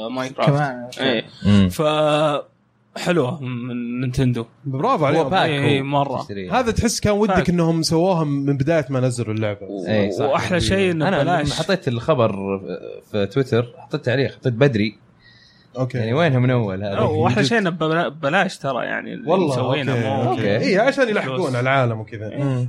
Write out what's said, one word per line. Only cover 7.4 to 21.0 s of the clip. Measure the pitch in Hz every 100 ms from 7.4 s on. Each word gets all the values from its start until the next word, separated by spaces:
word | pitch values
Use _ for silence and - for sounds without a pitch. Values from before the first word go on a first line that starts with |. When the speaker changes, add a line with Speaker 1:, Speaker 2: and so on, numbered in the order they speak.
| 147
Speaker 4:
إنهم | 175 165 165
سووها | 156 160 185 170
من | 151 143 139 139
بداية | 135 165 139
ما | 131
نزلوا | 127 120 110
اللعبة. | 107 110 101 95
Speaker 1:
و-، | 98 92
Speaker 3:
إيه، | 107 101
صح. | 90
Speaker 1:
وأحلى | 139 160 - 175
شيء | 165 190 190
إنه | 165 165
Speaker 3:
أنا | 180
Speaker 1:
ببلاش. | - 175 147
Speaker 3:
لما |
حطيت | 123 165 185 -
الخبر | 117 120 147 110 98 98 98 76 90 57 101 -
في | 107 98
تويتر، | 139 131 113 123 -
حطيت | - 151
تعليق، | 123 127 135
حطيت | - 135
بدري. | 113 143 110 110 - _ _ - - - _ _ 120
Speaker 4:
أوكي. | 127 127
Speaker 3:
يعني | 110
وينها | 131 170 127
من | 127
أول | 123 107 92
هذا؟ | 101
Speaker 1:
أو، | 101 208 -
وأحلى | 170 214
Speaker 4:
جد. | -
Speaker 1:
شيء | 233
إنه | 185
ببلا-، | 165 156 160 139
ببلاش | 151 139 185 185 -
ترى، | 139 120
يعني | 98 110 110
اللي | 117 135
Speaker 4:
والله، | 190 165
Speaker 1:
مسوينه | 135 - - 131
Speaker 4:
أوكي، | 123
Speaker 1:
مو | - - -
Speaker 4:
أوكي. |
Speaker 3:
أوكي. | - 104 104 -
Speaker 4:
إيه، | 190
عشان | 247 277